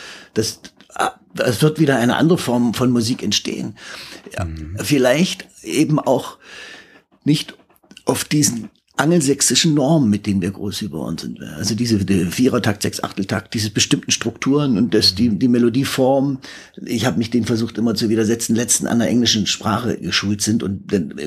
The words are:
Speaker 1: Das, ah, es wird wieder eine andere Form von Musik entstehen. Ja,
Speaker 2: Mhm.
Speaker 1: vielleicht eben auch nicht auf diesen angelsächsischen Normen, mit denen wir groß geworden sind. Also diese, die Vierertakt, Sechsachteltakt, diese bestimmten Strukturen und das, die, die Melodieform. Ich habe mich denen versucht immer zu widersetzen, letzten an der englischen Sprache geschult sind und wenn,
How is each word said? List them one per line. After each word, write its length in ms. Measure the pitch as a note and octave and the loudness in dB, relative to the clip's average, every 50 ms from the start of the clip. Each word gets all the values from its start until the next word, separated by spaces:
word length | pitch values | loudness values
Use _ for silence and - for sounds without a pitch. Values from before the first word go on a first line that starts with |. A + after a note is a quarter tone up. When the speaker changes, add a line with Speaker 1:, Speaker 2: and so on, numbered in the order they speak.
| - - - - - - - | -18 -18 -18 -20 -20 -6 -4
Speaker 1:
Das, 280 | A2 A2 - - - - - - - - _ - | -2 -2 -2 -6 -10 -16 -20 -20 -20 -20 _ -4
ah, 160 | - F2+ - - - _ _ - | -4 -4 -4 -4 -8 _ _ -6
es 240 | - - B2+ A#2 - | -2 0 0 2 2
wird 180 | D3+ D3+ D3+ D#3 | 2 2 2 4
wieder 180 | E3 C3+ C3+ A#2 | 2 2 4 4
eine 160 | A#2 B2 G#2 | 2 2 2
andere 220 | - B2+ D#3+ F3+ | 4 4 4 2
Form 360 | - - C3 A#2+ B2 A#2+ A#2+ G2 | 2 0 0 0 2 0 0 0
von 160 | - B2+ B2+ | 0 2 2
Musik 300 | B2 A#2+ A2 A2+ C3 - - | 2 2 2 0 -2 -4 -2
entstehen. 520 | G2 G#2 - - - - - - A2+ A2 - - - - - - - - - - - - | -2 -2 -2 -2 -4 -6 -6 -8 -10 -12 -14 -16 -18 -16 -16 -16 -16 -18 -18 -18 -12 -10
Ja, 80 | - F#2 | -8 -8
Speaker 2:
Mhm. 320 | D#2+ D#2+ D#2+ D#2+ D2+ F2+ G2+ | -8 -8 -10 -10 -10 -10 -8
Speaker 1:
vielleicht 640 | A2 G#2+ D3 C3+ B2 B2 B2+ D3+ F#3 F#3 - - - - _ - - | -2 2 2 4 4 4 4 4 2 0 -2 -6 -14 -18 _ -16 -10
eben 360 | - D#2 B2+ D#3 - D#3 C#3+ | -2 0 2 2 2 2 2
auch 380 | - C3 C3 B2+ - - - - - - - - - - - - - - - - _ _ _ _ - | 2 2 2 2 0 -4 -14 -18 -20 -20 -20 -18 -18 -18 -20 -20 -20 -20 -20 -20 _ _ _ _ 0
nicht 320 | C3+ D3+ - - - - - _ _ _ _ _ - - - - | 2 2 2 0 -6 -14 -20 _ _ _ _ _ -20 -20 -6 -2
auf 180 | - C3+ - - | -2 -2 -2 -2
diesen 460 | - D3 D3+ C#3 - A#2+ A2+ G#2 - _ _ _ _ _ | 0 0 2 2 2 0 -4 -8 -12 _ _ _ _ _
angelsächsischen 760 | - C3+ D#3 F3 F3+ C#3 C3+ C#3 C3+ - - - - - E3+ D3 | 0 2 4 4 4 4 2 2 2 0 0 2 2 4 4 4
Normen, 340 | D3 C#3 C3+ E3+ D#3 C#3 G#2+ | 4 4 4 4 4 4 4
mit 160 | G#2 G2+ - | 2 2 0
denen 160 | G#2 G2 G2 | 0 0 0
wir 100 | F2 G2 | 0 -2
groß 280 | G2+ - - G#2 G2 - | -4 -6 -8 -8 -8 -8
geworden 380 | G#2+ F#2 D2+ D#2+ C2 A#1+ E2 | -8 -8 -8 -6 -6 -6 -6
sind. 240 | D#2 - - A#1+ - | -6 -8 -10 -10 -12
Also 320 | - - D2+ D2+ F2 F#2+ A#2+ | -12 -12 -8 -6 -4 -2 -2
diese, 300 | G#2+ A#2+ A#2 A2+ G2+ F#2+ | 0 0 2 2 2 2
die 220 | F2 G2 F#2 E2+ | 2 2 2 2
Vierertakt, 560 | F2 - - B2+ B2 - B2 G2 A2+ G2+ - | 0 0 2 2 4 4 2 2 0 -2 -2
Sechsachteltakt, 720 | - G2+ - - - - - - F#2+ - - F#2+ - - - | -2 -4 -4 -4 -6 -6 -4 -6 -4 -2 -4 -4 -4 -4 -4
diese 160 | A#2 G#2 A2 | -4 -4 -2
bestimmten 420 | - - - - - C3 - - | 0 0 0 2 0 0 0 -2
Strukturen 680 | - - - A2+ - - - C3 C#3 D3 D3 C#3 A#2 | -4 -4 -2 -4 -6 -4 0 0 2 2 2 2 2
und 160 | F2+ A#2+ G#2 F#2+ | 2 2 2 2
das, 220 | G#2+ - - F#2+ | 2 2 2 2
die, 140 | F#2 A#2+ A#2+ | 2 0 0
die 180 | G#2 F2 C3+ | 2 2 2
Melodieform. 920 | B2 A#2+ A#2+ A#2+ A#2 A2+ C3+ C#3 - - - C3 B2+ C3+ C#3 C3+ C#3+ C3+ C3 - - - - - - _ - - | 2 4 4 4 2 2 0 -2 -2 0 2 2 4 4 2 2 0 -2 -6 -10 -14 -18 -20 -20 -20 _ -14 -8
Ich 200 | - B2 A#2 G2+ | -6 -4 0 0
habe 120 | B2 G2 | 0 0
mich 120 | G2+ A#2 A2 | 0 0 0
denen 160 | - A#2+ G#2+ | 0 0 0
versucht 320 | G2+ A#2+ A2 A#2 A2+ - | 0 0 -2 -2 -4 -4
immer 180 | G#2+ A2 A#2 A2 | -2 -2 0 0
zu 140 | - B2 G#2 | 0 0 0
widersetzen, 460 | A2 A2 A2+ G#2 A#2 A#2 - - A#2 | 2 2 2 2 0 0 0 0 0
letzten 320 | A2 A#2+ A2+ A#2+ - - | 0 0 0 0 0 0
an 120 | - - A#2 | 0 0 2
der 80 | A#2 | 2
englischen 400 | - A2 B2 A#2 G#2 A#2 A2 F#2+ | 2 2 2 2 2 2 0 0
Sprache 500 | - - - - G#2 G#2 A#2 B2 A2+ - | -2 -4 -4 -2 -2 -2 -2 -2 -2 -4
geschult 440 | - - E2+ - - - G2+ G#2 G#2 | -4 -4 -4 -4 -2 -2 -2 -2 -2
sind 220 | - G#2+ A2 A#2 - | 0 0 0 0 0
und 280 | G2+ G2+ - - - | -2 -4 -6 -4 -2
wenn, 220 | - G2 D#2+ - - C2+ D2 | -2 0 0 -2 -6 -8 -8